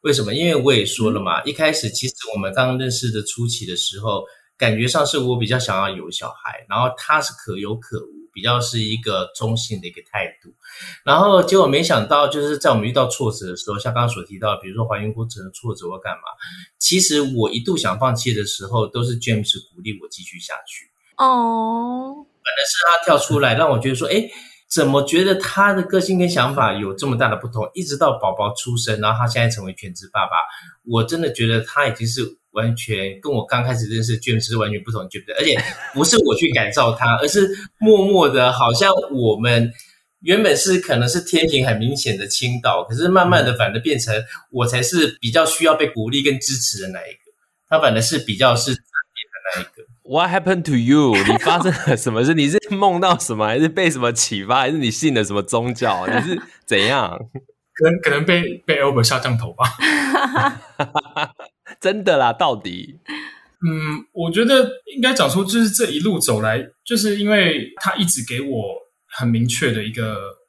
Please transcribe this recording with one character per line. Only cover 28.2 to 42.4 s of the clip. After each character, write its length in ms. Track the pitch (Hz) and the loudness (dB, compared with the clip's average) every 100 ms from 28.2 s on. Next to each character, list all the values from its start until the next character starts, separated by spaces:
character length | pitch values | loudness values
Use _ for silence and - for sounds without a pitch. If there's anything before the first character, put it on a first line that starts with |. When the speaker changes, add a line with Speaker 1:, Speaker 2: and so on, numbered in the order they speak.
| 101 | -2
Speaker 1:
宝 200 | 95 104 | -2 -4
出 240 | 104 - 120 | -4 -4 -4
生， 220 | 113 107 | -2 0
然 100 | 107 | 0
后 60 | 110 | 2
他 100 | 120 | 0
现 140 | 120 | 2
在 80 | 120 | 0
成 160 | 110 95 | -2 -10
为 80 | |
全 200 | 92 98 | -12 -14
职 160 | 90 95 | -16 -8
爸 120 | 104 95 | -4 -2
爸， 60 | 85 78 - - _ 117 | -2 -4 -10 -20 _ -2
我 180 | 113 | -2
真 160 | 110 165 | 0 -2
的 120 | 156 | -4
觉 140 | 117 113 | -2 0
得 120 | 113 | 0
他 260 | 110 147 139 | -2 -2 0
已 60 | - | -2
经 120 | 113 | -4
是 140 | 120 113 - _ | -4 -6 -10 _
完 240 | 104 113 117 | -4 -2 -2
全 440 | - 101 98 95 | -4 -4 -4 -8
跟 120 | 147 | -4
我 140 | 127 - | -4 -2
刚 180 | 123 | -2
开 100 | 123 | 0
始 140 | 127 107 | -2 -4
认 160 | 113 | -4
识 160 | 110 110 | -2 -2
James 220 | - 110 | 0 -2
是 160 | 113 113 | -2 -2
完 140 | 107 | -2
全 100 | 104 | -4
不 80 | - | -6
同， 160 | 113 92 | -8 -8
对 100 | 101 | -14
不 80 | - | -8
对？ 80 | - | -2
而 60 | |
且 140 | 156 131 - - - | 0 0 -4 -10 -8
不 100 | 135 | 0
是 140 | 175 226 | 2 4
我 120 | 147 110 | 2 2
去 160 | 160 | 0
改 180 | 120 104 | 0 0
造 240 | - 120 | 2 0
他， 240 | 113 120 120 | 2 0 2
<laughs> 40 | |
而 60 | 143 | 2
是 220 | 208 196 196 - _ | 2 2 0 -12 _
默 260 | 220 208 196 | 6 6 6
默 240 | 190 147 | 6 4
的， 220 | 131 127 | 4 2
好 200 | 123 120 | 4 2
像 200 | 117 196 190 - | 4 4 2 0
我 240 | 135 113 104 | 0 2 2
们 380 | 120 120 117 - - _ _ _ | 2 2 2 -4 -20 _ _ _
原 200 | 160 202 | 2 4
本 120 | 208 143 | 4 4
是 240 | 196 185 | 2 2
可 160 | 180 123 | 2 0
能 140 | 120 | 2
是 100 | 120 | 0
天 260 | - 165 160 | 0 0 2
平 180 | 143 131 | 2 2
很 120 | 107 | 0
明 180 | 117 139 | 0 -2
显 200 | 131 95 | -2 -4
的 120 | 101 | -4
倾 340 | - | -4